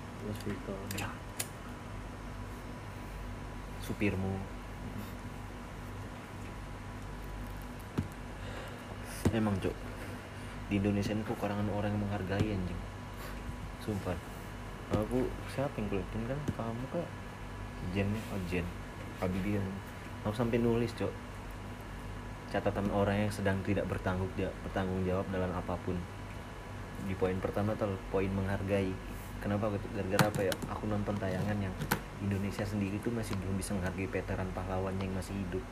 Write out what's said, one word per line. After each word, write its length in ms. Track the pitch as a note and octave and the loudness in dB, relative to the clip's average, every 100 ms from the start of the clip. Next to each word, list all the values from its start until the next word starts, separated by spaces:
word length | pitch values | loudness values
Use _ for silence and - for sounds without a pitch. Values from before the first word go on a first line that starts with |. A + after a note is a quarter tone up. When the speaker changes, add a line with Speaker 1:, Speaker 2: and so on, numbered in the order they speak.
| - - | -8 -6
Speaker 1:
Louis 160 | A2 G2+ G#2 | -4 -4 -2
Vuitton. 360 | G2 - F#2+ G2 | -4 -4 -4 -4
Speaker 2:
Ya. 160 | F#2+ G#2 - - - - - - - - - - - - - - - - - - - - - - - - - - - | -2 -4 -4 -8 -4 -4 -4 -8 -8 -8 -8 -8 -8 -8 -8 -8 -8 -8 -8 -8 -8 -8 -6 -6 -6 -6 -8 -8 -6
Supirmu. 540 | - G#2+ G#2 F#2 F#2+ G2 G2 - - - - - - - - - - - - - - - - - - - - - - - - - - - - - - - - - - - - - - - - - - - - - - - - | -4 2 4 4 2 0 -2 -6 -8 -8 -6 -6 -6 -6 -8 -8 -8 -8 -8 -8 -8 -6 -6 -8 -8 -8 -6 -6 -6 -6 -6 -6 -6 -6 -6 -4 -4 -6 -6 -6 0 2 2 -2 -6 -6 -4 -4 -6 -8 -8 -6 -6 2 4
Emang, 240 | A2+ G#2+ G2 | 6 6 4
Cok, 160 | F2+ - - - - - - - - - - | 2 0 -4 -6 -6 -8 -8 -8 -8 -6 2
di 120 | G2+ | 4
Indonesia 320 | G2+ G2+ G#2 | 6 6 4
ini 80 | G#2+ | 2
kekurangan 480 | A2 A2 G2+ G2+ G#2 | 0 0 2 2 2
orang 240 | G#2 G#2 | 2 2
yang 80 | G#2 | 2
menghargai, 480 | G2+ G2 F#2 G2 G#2+ | 2 0 2 4 4
anjing. 300 | G2 F2+ F2 - - - - - - - - - - | 4 0 -2 -6 -8 -10 -8 -8 -6 -6 -6 -6 -4
Sumpah. 400 | - G2+ F#2 F2+ - - - - - - - | 0 0 0 -2 -2 -8 -8 -8 -8 -8 0
Aku, 400 | G2+ A2 B2 - - - | 2 4 4 4 0 -2
siapa 200 | - C#3 - | 0 0 0
yang 80 | G2+ | 0
kuliatin 380 | G2 F2+ G#2+ A#2 | 2 0 -2 0
kan? 140 | C#3+ C#3+ - | 0 0 0
Kamu, 260 | A2+ A#2 C3+ | -2 -2 0
Kak? 180 | F3 D#3+ - - - - - - - F2+ | -2 -2 -4 -8 -8 -8 -6 -6 -4 0
Jen, 160 | F#2+ G2+ A2 - | 2 2 2 0
oh, 80 | G2+ F2 | -2 0
Jen. 200 | F2+ F2 - - - - - | 0 0 -4 -8 -8 -8 -2
Habibie, 400 | F#2 F#2+ F#2+ G#2 | 0 2 2 2
kan? 80 | F#2+ G2 - - - - G#2+ | 0 -2 -6 -8 -8 -2 -2
Aku 80 | |
sampai 240 | A2 A#2 A#2 | 2 4 6
nulis, 320 | A#2 A#2 A#2 | 6 6 4
Cok. 200 | - - - - - - - - - - - - - - - - | 2 -2 -2 -8 -8 -8 -8 -8 -8 -8 -8 -6 -6 -6 -8 -2
Catatan 400 | G2+ G2+ G2+ G2+ | 2 4 4 4
orang 400 | G2+ G2+ G2+ G#2 | 6 6 6 4
yang 20 | |
sedang 300 | G2+ G2 F#2+ | 4 4 4
tidak 240 | G2+ F#2+ F2+ | 4 2 4
bertanggung 440 | - G2 F#2 F#2 | 2 2 2 2
ja-, 200 | - F#2 - - | 0 0 -2 -2
bertanggung 400 | G#2 F#2 F#2 F#2 | 0 2 2 4
jawab 240 | F#2 F#2+ | 2 2
dalam 240 | F#2 F#2 | 2 2
apapun. 400 | E2 - F2 G2 F2+ F2 - - - - - - - - - G2 | 0 0 -2 0 0 -2 -6 -8 -8 -8 -8 -8 -8 -6 -4 -2
Di 80 | |
poin 240 | F#2 F#2 F#2+ | 2 4 4
pertama 400 | - G#2 G2+ G#2+ | 2 2 2 4
tuh, 160 | G#2+ F#2+ - | 2 0 0
poin 180 | G2 G2 | 2 4
menghargai. 640 | G2 G2 G2 G2 G2+ F#2+ G2 - - - - | 2 2 2 4 4 4 0 -4 -6 -6 -4
Kenapa? 300 | G2+ G2+ G#2+ G2+ - | 2 2 2 0 0
Gara-gara 320 | - F#2+ G2 G#2+ | -2 2 6 6
apa 160 | G2+ | 6
ya? 120 | F#2+ - - | 2 2 -2
Aku 160 | G2+ G#2+ | -2 0
nonton 240 | G#2 G#2 G2+ | 0 2 0
tayangan 400 | F#2+ F#2 G2+ G2+ | 2 2 2 2
yang 160 | G2 F#2 - - - - | 0 -2 0 0 0 -2
Indonesia 460 | G2+ G2 G2+ G2 G2 | 2 2 2 0 0
sendiri 320 | G#2 G2 G2+ | 2 2 2
tuh 140 | A#2+ | 0
masih 240 | A#2 G#2 G2+ | 0 0 -2
belum 180 | F#2 G2 | 0 0
bisa 220 | F2+ G2+ | 0 0
menghargai 320 | F2+ F2+ F#2 | 0 0 0
veteran 400 | F#2+ F2+ F#2+ F#2 | 0 0 0 0
pahlawannya 540 | F#2+ F#2+ F#2+ F#2+ F#2+ F#2+ | 0 0 0 2 0 0
yang 80 | |
masih 240 | F#2+ F2+ G2 | 0 -2 -2
hidup. 240 | F2+ F#2 - | 0 -2 -4